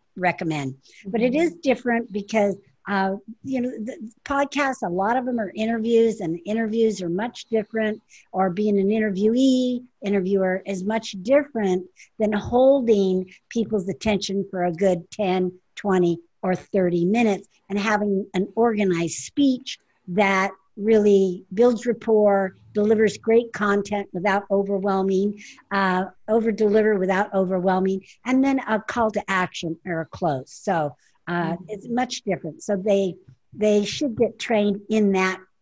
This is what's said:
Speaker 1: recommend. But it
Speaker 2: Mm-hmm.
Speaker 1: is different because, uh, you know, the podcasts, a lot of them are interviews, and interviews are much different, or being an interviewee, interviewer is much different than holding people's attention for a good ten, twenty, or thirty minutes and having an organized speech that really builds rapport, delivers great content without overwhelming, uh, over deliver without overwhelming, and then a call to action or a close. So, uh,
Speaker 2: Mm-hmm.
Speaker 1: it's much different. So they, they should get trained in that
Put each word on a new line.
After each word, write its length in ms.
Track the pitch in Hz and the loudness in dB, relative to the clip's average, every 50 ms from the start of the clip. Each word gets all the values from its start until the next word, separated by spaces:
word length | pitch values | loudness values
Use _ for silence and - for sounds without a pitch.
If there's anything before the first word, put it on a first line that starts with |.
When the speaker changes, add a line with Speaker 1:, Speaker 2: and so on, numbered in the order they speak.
| _ _ - | _ _ -6
Speaker 1:
recommend. 600 | 185 180 175 170 - 175 160 156 147 139 131 135 - _ _ - - - | -2 -2 -2 -2 -2 -4 -4 -4 -4 -6 -8 -8 -12 _ _ -20 -18 -10
But 160 | 196 202 214 | -6 -2 0
it 120 | 233 254 | 0 0
Speaker 2:
Mm-hmm. 100 | 247 311 | 2 2
Speaker 1:
is 120 | 349 320 339 | 0 0 -2
different 560 | - - 269 233 240 - 240 233 233 233 - | -2 -2 -2 -2 0 0 -2 -2 -2 -2 -4
because, 440 | 190 208 196 - 220 220 202 202 180 - - _ _ _ - 190 | -8 -8 -6 -2 0 0 0 0 -2 -4 -10 _ _ _ -8 -4
uh, 280 | 202 190 190 190 196 - - 220 226 - - | -2 0 0 0 -2 -6 -10 -14 -18 -14 -8
you 160 | 269 262 254 | -6 -4 -4
know, 100 | 240 254 | -4 -4
the 400 | - 226 208 247 381 349 220 233 - _ - | -6 -8 -10 -10 -12 -12 -14 -18 -18 _ -6
podcasts, 580 | - 277 277 285 277 - 285 285 269 254 - | -4 -2 -2 -2 -2 -2 -2 -2 -2 -4 -4
a 60 | 220 175 | -6 -4
lot 280 | 175 185 190 220 240 262 | -2 -2 -2 0 -2 -2
of 80 | 247 | -2
them 120 | 254 247 233 | -2 -4 -4
are 140 | 208 - - | -4 -6 -6
interviews, 680 | 214 220 226 233 226 220 233 233 226 226 226 208 214 | -4 -4 -2 -2 -2 0 2 4 4 4 4 2 -2
and 200 | 190 160 165 175 - | -4 -6 -6 -6 -6
interviews 560 | 202 214 226 226 214 220 233 226 220 202 185 | -4 -4 -2 -2 -2 0 2 2 2 0 -2
are 80 | 180 165 | -4 -4
much 340 | 170 190 226 247 - - - - | -4 -4 -4 -6 -8 -12 -8 -4
different, 500 | 220 220 208 - - 220 220 214 214 214 _ _ - - _ _ | -2 -2 -2 -2 -4 -2 -2 -2 -4 -6 _ _ -20 -20 _ _
or 160 | - 185 190 190 | -2 0 0 0
being 320 | 170 202 208 214 202 196 | 0 0 0 2 2 2
an 80 | 190 196 | 2 2
interviewee, 960 | 220 220 214 214 190 185 208 220 233 254 269 262 254 254 254 254 247 247 - - _ _ | 2 2 0 0 0 0 2 2 4 4 4 4 4 2 2 0 -2 -4 -8 -12 _ _
interviewer 600 | 214 196 202 196 180 190 202 190 190 185 185 190 - | -4 -2 0 0 0 0 0 2 2 0 0 -2 -4
is 160 | 202 202 180 | -6 -6 -6
much 300 | 185 208 220 226 226 - - 190 | -4 -4 -4 -4 -4 -8 -12 -6
different 640 | 180 233 269 294 285 285 - 226 208 190 185 185 180 - _ - - _ _ - | 0 2 2 2 2 0 -2 -2 0 0 0 0 -4 -8 _ -20 -20 _ _ -2
than 140 | 220 214 | -2 0
holding 1000 | 208 202 202 - 240 254 262 269 277 277 240 226 214 202 196 190 185 185 185 185 - - _ - | -2 -2 -2 0 2 4 6 6 6 4 4 4 4 4 4 2 0 0 -2 -6 -12 -20 _ -6
people's 380 | - 233 208 - 214 202 175 196 | -4 -4 -2 -2 -2 -4 -2 -4
attention 580 | 165 - - 220 208 196 - - 190 196 190 196 | -6 -4 -2 0 0 0 -2 -4 -4 -4 -4 -4
for 140 | - 180 175 | -4 -2 -2
a 80 | 180 | -2
good 360 | 165 160 196 190 180 170 165 - | 0 2 2 2 2 0 -4 -8
ten, 420 | - - 208 180 185 190 185 180 180 - _ _ _ | -6 -4 -2 0 0 0 0 -2 -4 -8 _ _ _
twenty, 420 | - - 202 190 185 175 175 170 170 - _ _ _ | -6 -2 0 2 2 2 2 0 -2 -6 _ _ _
or 120 | - 185 180 | -4 -4 -4
thirty 500 | - - _ - 196 180 175 175 170 175 | -4 -4 _ 0 0 0 2 2 2 2
minutes 420 | 185 214 240 240 214 190 180 - _ _ _ _ - | 2 2 2 2 2 0 -2 -6 _ _ _ _ -6
and 100 | 196 208 | -4 -4
having 480 | 196 220 214 202 208 208 196 190 - - | -2 0 0 0 0 0 -2 -2 -4 -4
an 160 | - 185 202 - - | -4 -4 -4 -2 0
organized 600 | 226 233 233 220 208 202 185 175 165 170 160 - - | 0 0 2 2 0 0 0 0 0 -2 -4 -4 -8
speech 600 | - - - 294 285 269 254 247 - - - - _ _ _ _ _ 185 | -12 -6 -2 0 2 2 2 0 -6 -12 -14 -16 _ _ _ _ _ -4
that 420 | 175 214 202 196 196 190 190 202 - - _ _ _ | 0 2 2 2 2 2 0 -2 -4 -10 _ _ _
really 680 | 214 196 220 226 214 208 208 202 196 190 185 180 - - - | -4 0 2 4 4 6 6 6 6 4 2 -2 -4 -10 -4
builds 320 | 180 202 240 247 233 214 - | 0 4 4 4 4 2 -2
rapport, 720 | 240 220 233 - 226 220 214 208 202 196 196 190 185 - _ - - | -4 -4 -2 0 2 4 4 6 4 4 4 0 -2 -6 _ -16 -6
delivers 460 | - 208 208 214 226 214 220 196 - - | -2 0 2 2 4 4 2 2 0 -2
great 340 | - 220 226 233 240 233 | 0 2 2 2 2 0
content 560 | - - 208 202 202 208 202 - 208 202 196 - - | -4 -4 -2 0 0 0 -2 -2 -4 -6 -6 -6 -6
without 300 | 180 175 202 190 202 202 - | -4 0 0 0 0 0 0
overwhelming, 880 | 202 196 196 196 202 190 196 202 190 190 190 196 190 190 202 208 208 - - - - - - - | 0 0 0 0 -2 -2 0 0 0 0 0 0 2 0 0 -2 -4 -6 -14 -20 -20 -20 -10 -4
uh, 360 | 202 196 196 185 180 185 190 - - - - - | -2 0 2 2 0 0 -2 -4 -8 -10 -4 0
over 220 | 214 233 220 226 | 0 2 2 0
deliver 480 | 208 220 214 208 208 220 208 214 214 185 | 0 2 2 4 4 4 4 4 2 2
without 340 | 185 185 185 190 208 - - | 2 0 2 0 0 0 0
overwhelming, 680 | 190 190 180 190 180 180 190 185 190 190 190 190 190 - - - _ - | 0 0 0 0 0 0 2 2 2 2 0 -2 -4 -6 -12 -20 _ -4
and 180 | 233 262 262 | 0 2 2
then 160 | 269 277 269 262 | 2 2 0 0
a 200 | - 214 220 208 | -2 -2 -4 -4
call 300 | - - - 240 226 220 | -4 -4 -2 -2 -2 0
to 120 | - 208 - - | -2 -2 -2 -2
action 460 | 190 185 180 - - - 180 160 165 - - | 0 0 0 -2 -4 -6 -8 -8 -8 -8 -8
or 140 | 185 165 160 | -6 -6 -6
a 60 | 156 | -6
close. 440 | - - - 185 160 139 131 131 - | -8 -6 -2 -2 -2 -2 -2 -6 -10
So, 460 | - - - 202 185 165 151 143 - _ _ _ _ _ _ - | -18 -8 -4 -2 -2 0 -2 -4 -6 _ _ _ _ _ _ -4
uh, 240 | 175 175 170 160 | -4 -2 -2 -2
Speaker 2:
Mm-hmm. 120 | 170 180 185 - | -4 -6 -8 -12
Speaker 1:
it's 180 | 214 196 220 247 | -14 -12 -8 -4
much 340 | 233 247 254 254 - - | -4 -2 -2 -4 -6 -6
different. 380 | - 208 180 147 - 160 151 - | -4 -4 -4 -4 -6 -8 -12 -8
So 160 | - - 202 | -6 -4 -4
they, 380 | 185 190 214 196 196 196 185 160 - _ - - _ _ _ | -2 0 2 2 2 2 0 -4 -8 _ -20 -20 _ _ _
they 320 | - 196 208 214 208 208 202 | -6 -2 2 2 4 2 2
should 320 | - - - 302 262 214 | 0 -2 -2 -4 -2 0
get 200 | - 233 - - | 0 0 0 -2
trained 440 | - - - 233 208 208 208 196 208 - - | -4 -4 0 0 2 2 2 0 -2 -4 -2
in 240 | 220 214 208 196 | 2 2 4 4
that 260 | 190 185 190 185 185 - - _ _ _ | 4 2 2 0 -2 -4 -10 _ _ _